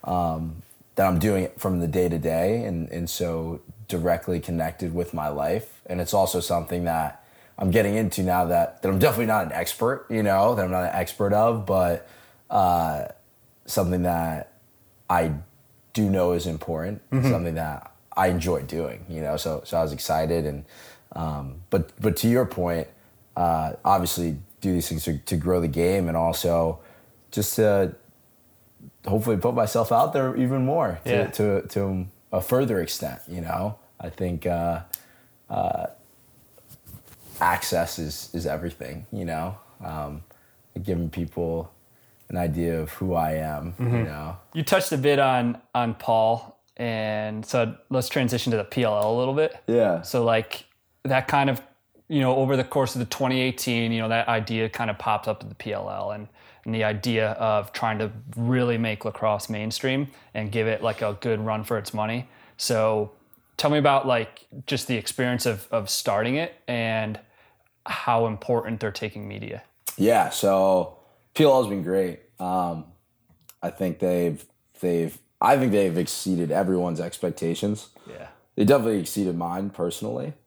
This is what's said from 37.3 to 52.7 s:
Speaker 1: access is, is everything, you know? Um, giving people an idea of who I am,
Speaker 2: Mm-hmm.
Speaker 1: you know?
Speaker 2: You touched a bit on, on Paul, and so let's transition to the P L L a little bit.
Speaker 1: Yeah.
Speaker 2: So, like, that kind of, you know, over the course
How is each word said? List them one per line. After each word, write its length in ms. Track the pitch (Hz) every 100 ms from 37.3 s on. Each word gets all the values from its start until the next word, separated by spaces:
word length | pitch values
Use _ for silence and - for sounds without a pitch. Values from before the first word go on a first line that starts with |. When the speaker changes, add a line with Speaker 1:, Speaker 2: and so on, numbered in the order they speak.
| -
Speaker 1:
access 580 | 87 87 - 87 82 -
is, 320 | 78 76 -
is 140 | 85 85
everything, 600 | 80 85 - 62 78 -
you 120 | 104
know? 340 | 85 80 85 101 - _
Um, 400 | 82 78 73 76 - - _ _ _ 85
giving 280 | 95 87 85
people 600 | 92 82 - 82 82 85 _ _ _ _ _ _
an 80 | 90
idea 420 | 87 80 85 82
of 100 | 78
who 220 | - 92
I 180 | 87 80
am, 400 | 78 78 76 82
Speaker 2:
Mm-hmm. 240 | 87 120 117
Speaker 1:
you 60 |
know? 320 | 80 73 78 90 _
Speaker 2:
You 80 | 165
touched 300 | 147 190 185
a 60 | 147
bit 200 | 139 143
on, 420 | 135 127 120 120 _
on 200 | 123 117
Paul, 640 | 113 - 113 113 117 - - _ -
and 680 | 120 110 110 107 107 107
so 320 | 110 127 117 - _
let's 180 | 131 120
transition 440 | 143 123 120 -
to 40 | 113
the 80 |
P 200 | 98 -
L 120 | 117 104
L 160 | 107
a 20 | 120
little 160 | 127
bit. 280 | 139 156 - -
Speaker 1:
Yeah. 360 | 117 107 85
Speaker 2:
So, 220 | 87 127
like, 400 | 117 113 110 - - _ _ _
that 240 | 131 131 127
kind 220 | 143 139
of, 100 | 127 - _ _ _ _
you 120 | 151
know, 160 | 131 131
over 200 | 135 135
the 80 |
course 300 | 127